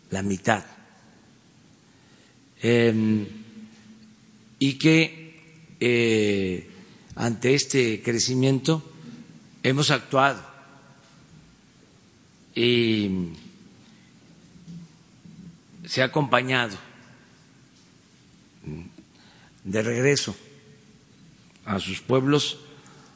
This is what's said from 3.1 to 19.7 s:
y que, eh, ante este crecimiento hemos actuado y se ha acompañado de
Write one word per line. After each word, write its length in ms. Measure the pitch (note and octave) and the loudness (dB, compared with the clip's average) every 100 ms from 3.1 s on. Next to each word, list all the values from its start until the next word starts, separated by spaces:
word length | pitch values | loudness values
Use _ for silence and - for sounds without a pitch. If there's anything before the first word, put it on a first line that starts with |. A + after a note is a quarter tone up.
| G#2+ G2+ - - - - - - - - - _ - - - | 0 -2 -14 -20 -20 -20 -20 -20 -20 -20 -20 _ -20 -14 -2
y 140 | C#3 | -2
que, 1000 | C3+ D#3 D#3+ D#3+ - - - - - - - | 2 4 4 2 -4 -20 -20 -20 -20 -16 -2
eh, 880 | A#2+ A#2+ A#2 A2 G#2 G2 F#2+ F2+ - - - - - - | 2 2 2 2 2 0 -2 -6 -10 -20 -20 -20 -16 -6
ante 380 | A#2+ A2 B2 | -4 -2 0
este 480 | C#3 - C#3 A#2+ G#2+ | 0 0 0 0 -2
crecimiento 840 | - A#2 A#2 B2+ C3+ C3+ D#3+ D#3+ - - - - - - - - | -2 -2 0 2 2 2 0 -2 -4 -20 -20 -20 -20 -20 -20 -4
hemos 280 | B2 C3+ - | -2 0 2
actuado 520 | C3+ - C3+ C#3 A2+ - - - - - - - - - - - _ _ _ - _ _ _ _ _ _ - | 0 0 2 2 0 -10 -20 -20 -20 -20 -20 -20 -20 -20 -20 -20 _ _ _ -20 _ _ _ _ _ _ 0
y 540 | A#2+ A#2+ A#2 A2 G2+ F#2 E2+ D#2+ - - - - - - - - - - - - - E3+ - - _ - - - - - _ - - | 2 4 2 0 0 -2 -6 -10 -20 -20 -20 -20 -20 -20 -20 -20 -20 -20 -20 -20 -18 -18 -18 -20 _ -20 -20 -20 -20 -20 _ -18 -6
se 160 | - | -2
ha 40 | C3 | 0
acompañado 720 | D#3 C#3 B2 B2+ C3 A#2 F#2+ - - - - - - - _ - _ _ _ _ _ - - - - - D2+ F2+ - - _ - - - - | 0 0 0 2 -2 -2 -6 -16 -20 -20 -20 -20 -20 -20 _ -20 _ _ _ _ _ -20 -20 -20 -20 -16 -14 -16 -20 -20 _ -20 -20 -20 -18
de 180 | G2 | -6